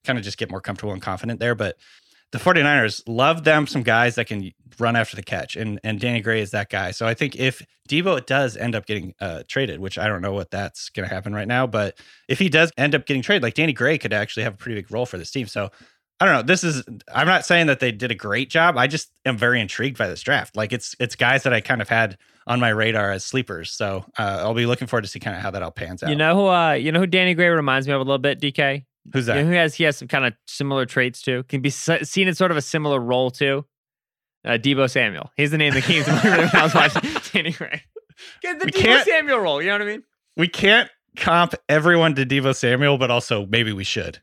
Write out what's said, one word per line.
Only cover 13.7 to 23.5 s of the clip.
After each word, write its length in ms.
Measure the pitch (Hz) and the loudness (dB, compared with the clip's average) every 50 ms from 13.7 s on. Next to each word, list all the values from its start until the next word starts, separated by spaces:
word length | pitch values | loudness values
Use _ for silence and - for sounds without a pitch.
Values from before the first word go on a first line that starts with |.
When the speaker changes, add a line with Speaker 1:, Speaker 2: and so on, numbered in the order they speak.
| 127 | 0
Speaker 1:
Gray 240 | - 120 139 160 | 0 0 0 0
could 160 | - - 104 110 | 0 -2 -2 -2
actually 300 | 104 107 - - 110 110 | -2 -2 -4 -6 -6 -6
have 100 | 117 101 | -6 -8
a 40 | |
pretty 180 | - - 120 113 | -8 -10 -8 -8
big 160 | 104 87 _ | -8 -8 _
role 140 | 104 117 123 | -4 -6 -4
for 120 | - - | -4 -8
this 140 | 90 78 - | -12 -12 -8
team. 160 | - 139 120 | -6 -6 -8
So 240 | 98 - 104 101 101 _ _ - _ _ _ _ _ _ _ | -4 -4 -6 -6 -6 _ _ -20 _ _ _ _ _ _ _
I 60 | 185 | 2
don't 80 | 196 156 | 4 4
know. 60 | 123 113 | 2 2
This 200 | 135 185 180 - | 2 0 2 2
is, 200 | 165 147 127 - - 117 104 - - | -2 -2 -4 -6 -10 -18 -20 -20 -4
I'm 140 | - 127 143 | 0 2 2
not 200 | 175 185 165 - | 4 2 2 2
saying 220 | - 175 170 165 | 4 4 4 6
that 120 | 151 135 - | 4 2 2
they 120 | 131 123 | 0 -2
did 200 | 110 101 123 120 | -2 -2 -4 -6
a 40 | 117 | -6
great 340 | 90 - 104 101 117 135 127 | -6 -4 -4 -2 -2 -2 0
job. 260 | - 165 165 175 135 | 2 4 4 4 4
I 100 | 120 127 | 4 0
just 220 | 139 143 156 - _ _ _ _ | 0 0 -6 -8 _ _ _ _
am 120 | 131 123 | -4 -2
very 240 | 104 120 123 123 120 | 0 2 2 2 0
intrigued 360 | 107 95 - - 117 139 127 | -2 -4 -4 -4 -4 -4 -2
by 100 | - 113 | -4 -4
this 140 | 92 85 - | -4 -4 -8
draft. 340 | - - 143 117 - - _ | -2 -2 -2 -2 -2 -4 _
Like, 180 | 104 110 107 127 | -6 -4 -4 -6
it's, 220 | 113 - - - _ | -8 -8 -12 -6 _
it's 160 | 123 117 - | -6 -6 -2
guys 280 | - 127 123 131 139 - | 0 2 2 2 2 2
that 100 | 135 120 | 2 0
I 80 | 110 | 0
kind 200 | - - 131 117 | 0 -2 -2 -2
of 80 | 101 - | 0 0
had 280 | 113 113 113 101 98 _ _ _ _ _ _ | 2 2 2 0 -4 _ _ _ _ _ _
on 140 | - 120 123 | -4 0 2
my 100 | 123 117 | 2 2
radar 420 | 107 107 110 113 110 107 104 98 | 2 2 0 0 0 0 0 -2
as 140 | 98 95 - | -2 -4 -6
sleepers. 460 | - - 131 123 - | -4 -4 -4 -4 -4